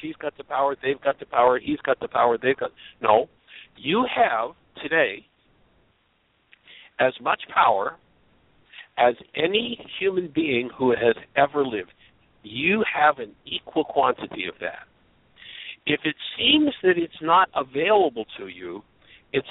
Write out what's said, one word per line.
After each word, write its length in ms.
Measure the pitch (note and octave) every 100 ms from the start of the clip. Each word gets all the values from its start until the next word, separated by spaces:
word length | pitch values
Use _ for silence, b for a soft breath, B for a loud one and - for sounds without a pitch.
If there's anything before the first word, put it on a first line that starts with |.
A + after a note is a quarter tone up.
she's 160 | D#3 -
got 200 | D3 -
the 80 |
power, 320 | C#3 C#3 C#3 C#3
they've 200 | C3 C#3
got 200 | C#3 -
the 60 | -
power, 320 | B2+ B2 B2
he's 220 | B2+ D3
got 200 | - C3
the 80 | A#2
power, 300 | A#2+ A#2+ A#2
they've 180 | B2 C3+
got," 160 | - _ B B
no. 280 | A2 G#2+ - _ B B B _
You 300 | C3+ G#3 B3+
have 360 | - A3 A2 A#2+ E3+ _ -
today 440 | C#3+ D#3+ A#2+ G2+ _ _ _ _ _ _ _ _ _ _ _ _ _ _ B B B -
as 140 | C3 -
much 220 | C3+ - -
power 420 | G3+ C3+ G2 A2 - _ _ _ _ _ _ _ B B -
as 160 | B2 A#2 - C#3+
any 480 | E3 G#3 A#3+ A#3 - -
human 300 | F#3+ F#3 E3+
being 360 | D3 D#3 A#2+ B2 -
who 140 | B2+
has 260 | A2+ A#2 - - -
ever 280 | C#3+ D3
lived. 280 | C3+ G#2 F#2 _ b _ _ _
You 400 | G2+ A#2 E3 G#3+ -
have 260 | D#3+ D3+ C#3
an 160 | G#2+ -
equal 400 | - - - D#3+
quantity 640 | - D3 C3 - G#2+ - F2+
of 80 | -
that. 260 | F2 - - _ _ _ _ _ B B B B
If 160 | - D3+
it 120 | D#3 - - -
seems 360 | A#3+ D4+ D4 -
that 140 | F#3 F3
it's 240 | E3 -
not 280 | D#3 F3 F#3
available 680 | - C3 C#3 F3+ G#3+ D#3+ A#2 G#2+ -
to 80 | G2
you, 360 | F2+ F2 F#2+ - _ b b b
it's 160 | C#3 -